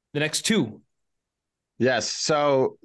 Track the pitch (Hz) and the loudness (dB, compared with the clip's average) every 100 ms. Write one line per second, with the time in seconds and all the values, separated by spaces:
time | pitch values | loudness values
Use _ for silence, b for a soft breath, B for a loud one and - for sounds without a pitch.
0 | _ 147 151 - - 220 113 - _ _ | _ -4 -4 -4 0 0 0 -8 _ _
1 | _ _ _ _ _ _ _ - 120 120 | _ _ _ _ _ _ _ -2 0 0
2 | - - - 151 147 135 131 - | -2 -6 -2 2 2 2 0 -2